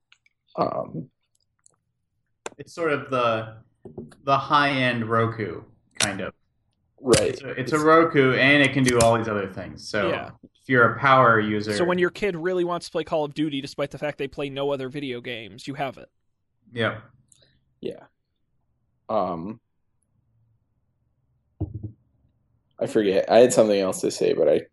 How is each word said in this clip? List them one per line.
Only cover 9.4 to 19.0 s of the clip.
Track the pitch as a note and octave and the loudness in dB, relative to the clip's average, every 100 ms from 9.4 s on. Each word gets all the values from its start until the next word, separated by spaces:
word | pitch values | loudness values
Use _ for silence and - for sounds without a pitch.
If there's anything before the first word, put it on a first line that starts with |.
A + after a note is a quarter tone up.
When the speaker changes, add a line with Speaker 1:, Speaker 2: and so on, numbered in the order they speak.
| F#2+ | -6
Speaker 2:
things. | - E2 D#2 - | -10 -14 -14 -8
So | G#2+ F#2+ | -4 -2
Speaker 3:
Yeah. | - A#1 - - _ | -4 -8 -18 -20 _
Speaker 2:
if | - | 0
you're | B2+ A#2+ | 4 4
a | A#2 | 4
power | C#3 C3 B2 A2 | 4 6 6 4
user | G#2+ G#2+ G#2 | 2 -2 -2
Speaker 3:
So | G#2 | -2
when | F3 F3+ | 0 0
your | F3+ | 0
kid | - G#3 E3+ | -2 -4 -2
really | F3 F#3 | -4 -2
wants | F3 E3+ - | -2 -4 -6
to | |
play | E3+ | -6
Call | D#3 D#3+ D3 | -4 -4 -4
of | |
Duty, | C#3+ D#3 C#3 | -4 -4 -4
despite | C3+ - C#3+ | -8 -6 -8
the | D#3 | -6
fact | D3+ - | -8 -6
they | C#3 | -8
play | - C#3+ | -6 -8
no | C3+ C#3+ | -4 -4
other | C#3 C3 | -4 -6
video | C#3+ C#3+ A#2+ | -8 -8 -8
games, | A#2+ A#2 G#2 F#2+ - | -10 -12 -12 -14 -12
you | |
have | C3+ C3+ E2+ | -8 -8 -8
it. | - _ _ _ _ _ _ | -20 _ _ _ _ _ _
Speaker 2:
Yeah. | A#2 A2 F2+ - _ _ _ _ _ _ _ | -4 -4 -4 -14 _ _ _ _ _ _ _
Speaker 1:
Yeah. | - - - _ _ _ _ _ _ _ _ _ | -12 -12 -18 _ _ _ _ _ _ _ _ _